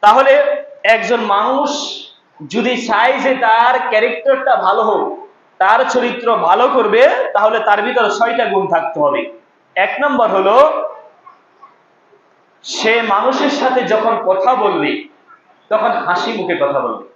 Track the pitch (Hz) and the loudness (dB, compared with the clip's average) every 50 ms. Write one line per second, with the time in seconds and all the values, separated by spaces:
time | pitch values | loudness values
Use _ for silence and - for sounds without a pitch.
0 | - 208 220 254 269 269 269 294 285 285 294 - - - - - _ 202 226 226 | 6 6 6 6 6 6 4 4 4 2 -2 -4 -6 -14 -20 -6 _ 2 2 2
1 | - - 247 233 220 214 208 202 214 240 262 277 302 302 294 294 - - - - | 2 -2 -2 -2 0 0 0 0 0 0 -2 -2 -2 -2 -4 -6 -8 -8 -10 -12
2 | - - - _ _ _ _ - 156 139 - 226 220 240 254 226 233 240 226 202 | -14 -18 -20 _ _ _ _ -20 -16 -8 -4 -2 -2 -2 -2 -2 -4 -2 0 0
3 | 226 254 269 262 - 269 262 262 240 226 220 226 240 240 - 254 - - 214 214 | 2 2 0 0 0 -2 -2 0 2 2 2 4 4 2 2 0 -2 0 0 2
4 | 220 240 233 233 - 277 269 262 - 269 254 - - 185 202 226 220 214 202 170 | 0 0 -2 -2 0 0 0 0 2 0 0 0 2 0 0 0 0 0 0 -2
5 | - - - - - - _ _ _ _ _ _ 180 190 214 240 262 262 - 247 | -2 -4 -8 -10 -16 -20 _ _ _ _ _ _ 0 2 2 2 2 0 0 -2
6 | 247 240 - - - 226 226 190 165 165 185 214 240 269 - 254 220 208 202 226 | -2 -2 -4 -4 -2 -2 0 0 2 2 2 4 2 2 2 2 0 2 4 4
7 | 254 311 381 508 523 - - 208 208 220 220 226 - - 208 208 214 240 254 247 | 4 4 4 0 -4 -2 0 0 0 2 0 0 0 0 0 0 0 -2 0 0
8 | 226 202 196 - 233 233 233 240 233 202 190 196 185 180 170 165 165 165 - 156 | 0 0 0 -2 -2 -2 0 -2 -2 0 0 -2 -2 0 -2 -2 -2 -2 -4 -2
9 | 147 143 - - - - - - _ _ _ _ _ _ _ 180 190 214 - - | 0 0 0 -2 -6 -8 -12 -18 _ _ _ _ _ _ _ -2 -2 -2 -2 -2
10 | 269 294 269 240 233 208 190 196 185 190 214 247 285 311 - - - - - - | -2 -2 0 0 0 0 0 0 0 2 4 4 4 4 2 -2 -6 -8 -10 -12
11 | - - _ _ _ - - _ _ _ _ _ 1077 1077 _ _ _ _ _ _ | -20 -20 _ _ _ -20 -20 _ _ _ _ _ -20 -20 _ _ _ _ _ _
12 | _ _ _ _ _ _ _ _ _ _ _ _ _ - - - - 220 226 233 | _ _ _ _ _ _ _ _ _ _ _ _ _ -12 -10 -4 0 0 0 0
13 | 226 214 196 202 226 254 269 277 294 277 - - 262 262 254 254 240 - 220 220 | 0 0 0 0 0 0 -2 0 -2 -2 -2 0 -2 0 0 0 0 0 0 0
14 | 233 226 226 233 - 185 185 190 190 240 262 240 214 202 190 170 151 135 107 - | 0 0 -2 -2 0 -2 0 0 2 0 0 2 0 -2 -2 0 -2 -2 -4 -6
15 | - - _ _ _ _ - _ _ _ _ _ _ _ 208 214 220 233 - - | -8 -14 _ _ _ _ -20 _ _ _ _ _ _ _ -2 0 0 0 -2 -2
16 | - 175 180 175 - 226 226 208 180 170 175 147 143 139 139 139 123 117 - - | -2 -4 -4 -4 -2 -4 -6 -6 -4 -4 -2 -2 -2 -2 -2 -2 -4 -4 -6 -8
17 | - - _ | -12 -20 _